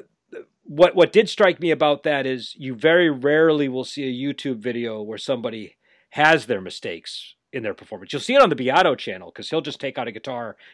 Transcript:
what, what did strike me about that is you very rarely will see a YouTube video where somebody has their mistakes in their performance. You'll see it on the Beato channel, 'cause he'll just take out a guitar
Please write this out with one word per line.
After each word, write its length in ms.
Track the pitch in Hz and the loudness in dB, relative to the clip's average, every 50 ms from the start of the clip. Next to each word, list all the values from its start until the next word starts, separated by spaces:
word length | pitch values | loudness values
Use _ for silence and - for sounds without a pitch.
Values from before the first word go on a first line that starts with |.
| - _ _ _ _ _ - - - _ _ _ | -18 _ _ _ _ _ -18 -18 -18 _ _ _
what, 320 | _ - 143 151 180 170 - | _ -12 4 4 4 4 6
what 180 | 180 160 - | 4 4 6
did 160 | - 220 226 - | 6 4 4 4
strike 300 | - - 202 185 165 - | 2 2 4 2 4 0
me 140 | 175 165 | 0 -2
about 320 | 151 131 156 147 143 139 - | 2 2 2 2 2 0 -2
that 220 | 156 147 139 131 | -2 -2 -2 -2
is 280 | 131 131 120 107 - - | -4 -4 -6 -8 -14 -16
you 200 | - 135 131 123 | -12 -10 -10 -8
very 340 | 107 147 160 165 180 175 160 | 0 2 4 4 6 4 2
rarely 580 | 139 127 131 147 151 156 160 160 156 147 143 135 | 0 0 0 2 4 6 6 4 4 2 0 -2
will 160 | 127 131 123 | -2 -6 -8
see 200 | - - 143 139 | -8 -8 -8 -6
a 280 | 131 123 123 135 143 139 | -6 -6 -4 -6 -6 -6
YouTube 240 | - - 139 123 107 | -6 -4 -6 -6 -4
video 440 | 104 123 117 120 120 113 110 107 | -6 -6 -6 -4 -6 -6 -6 -8
where 160 | 104 107 110 - | -8 -10 -10 -10
somebody 580 | - 143 131 120 113 117 113 110 101 - _ _ _ _ _ _ _ _ | -4 -4 -4 -4 -4 -8 -8 -8 -14 -16 _ _ _ _ _ _ _ _
has 360 | - 147 151 156 165 143 107 | -2 2 4 4 4 4 2
their 140 | 123 117 95 | -2 -4 -4
mistakes 720 | 92 87 - - - 104 85 80 _ - - - - - _ _ _ _ | -4 -10 -14 -10 -10 -10 -10 -10 _ -14 -14 -14 -16 -18 _ _ _ _
in 120 | - 127 110 | -10 -8 -8
their 100 | 101 92 | -8 -8
performance. 380 | - - _ 107 90 98 - | -10 -14 _ -16 -16 -12 -10
You'll 100 | 147 139 | -8 -8
see 120 | - 220 262 | -4 2 6
it 80 | 277 | 6
on 60 | 254 180 | 6 6
the 40 | 147 | 4
Beato 420 | 117 123 127 139 180 185 156 127 | 0 0 2 4 4 4 4 2
channel, 360 | - - 117 92 92 90 85 | 0 -6 -10 -10 -10 -12 -18
'cause 180 | _ - 101 - | _ -16 -10 -6
he'll 100 | 156 160 | -6 -4
just 180 | 143 151 - - | -4 -6 -10 -8
take 180 | 139 135 - 139 | -10 -8 -6 -6
out 80 | 117 | -8
a 60 | 120 | -8
guitar 440 | 101 110 - 135 123 120 117 107 - _ - - | -10 -12 -12 -10 -10 -8 -10 -10 -12 _ -20 -20